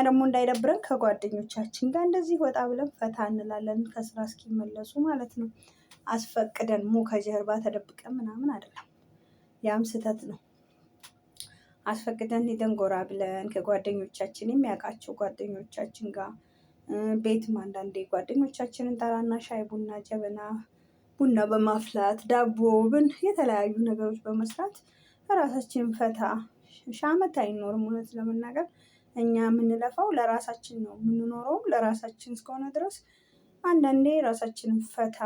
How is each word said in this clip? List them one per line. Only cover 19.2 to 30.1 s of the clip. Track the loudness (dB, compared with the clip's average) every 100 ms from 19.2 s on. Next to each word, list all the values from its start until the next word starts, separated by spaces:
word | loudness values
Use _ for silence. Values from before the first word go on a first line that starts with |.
| 0 -2
ሻይ | -4 -8
ቡና፣ | -6 -8 -8 -10
ጀበና | -8 -6 -6 -8 -8 -10 -10 _ _ _ _ 2
ቡና | 4 6 6
በማፍላት፣ | 4 4 2 -2 0 2 0 2
ዳቦ | 4 4 4 6 6 6
ብን፣ | 6 4 4
የተለያዩ | 2 4 4 4 2 2
ነገሮች | 0 0 -2 -4
በመስራት | -4 -2 -2 -4 -8 -8 _ _ _ _ 0
ራሳችንን | 2 2 0 -2 -2 -2
ፈታ። | 0 0 0 -2 -2 -6 _ _ -18 -14
ሺህ | -4 0
ዓመት | 2 2 0
አይኖርም | -2 -2 -4 -2
እውነት | -2 -4 -6
ለመናገር። | -6 -4 -4 -4 -4 -6 _ _ _ _ 0
እኛ | 2 4
የምንለፋው | 4 4 4 2 0 0 2